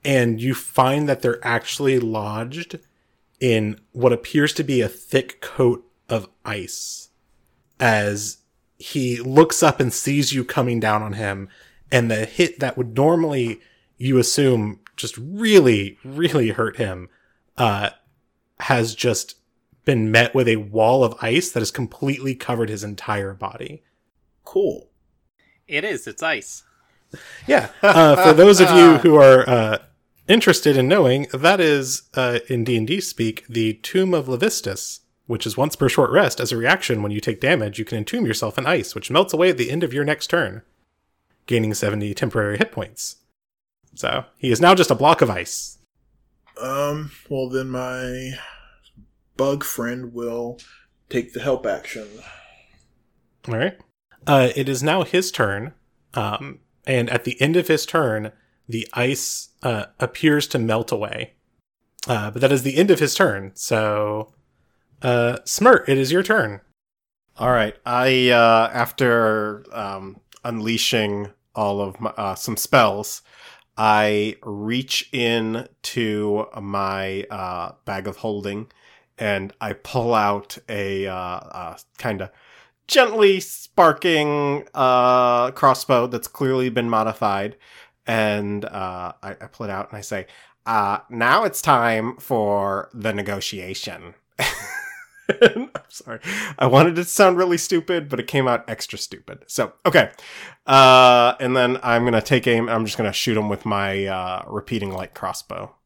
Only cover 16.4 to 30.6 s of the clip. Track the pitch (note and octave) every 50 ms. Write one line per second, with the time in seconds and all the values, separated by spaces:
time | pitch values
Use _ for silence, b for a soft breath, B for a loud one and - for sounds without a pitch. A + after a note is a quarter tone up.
16.4 | A#2+ A2+ G2+ - A2+ A2 - - A#2 G2+ F#2 F2+ F2+ - _ _ _ _ _ _
17.4 | _ _ _ - B2 A2+ G2+ G2+ G#2 G2+ - _ _ _ _ _ _ _ _ _
18.4 | _ _ _ _ - - C3+ A#2+ A2+ A2+ A2 - - B2 G#2+ - - - - _
19.4 | _ _ _ _ _ _ _ _ _ - C#3 A#2 A2 A2 G#2+ A2+ A#2+ A2+ - C3+
20.4 | B2 A#2 A2+ A2 G#2 G2+ G#2 A2 A2 A2+ B2+ C3+ B2+ A2 A2+ - - A2+ A#2+ D#3+
21.4 | F3+ - - - A2 - - - B2 G#2+ - - C#3+ C#3 C#3 B2 C3 C3+ B2+ B2+
22.4 | - - B2 A#2 A#2 G#2+ G#2+ G2 G#2 G#2 G2+ - - - G#2+ G2+ G2 G2 G2 F#2+
23.4 | G2 F#2+ - - B2 - D3 D#3 _ _ _ _ _ _ _ _ _ _ _ _
24.4 | _ - - F#3+ G3+ E3 - - - _ _ _ _ _ _ _ _ _ _ _
25.4 | _ _ _ _ _ - C#3+ D3 E3 G#3+ F3 A#2+ - A2+ G#2 - D#3+ D#3+ D#3 G#2+
26.4 | - - - - _ _ _ _ _ _ _ _ _ _ B B B B B B
27.4 | B - C#4+ C4 A2 - - - - G3+ F#3+ E3 D#3+ D3+ C#3+ - - D#3+ D3+ D#3
28.4 | F3+ G#3 G3+ F3+ F#3 F3 E3 F3 E3+ E3+ D#3+ C3+ - E3+ D3+ D3+ C#3 C3+ C3 B2+
29.4 | - - B2+ A#2+ A2 G#2+ A2 - - _ _ _ _ _ _ _ _ - G3 A#3
30.4 | - G3+ D#3+ -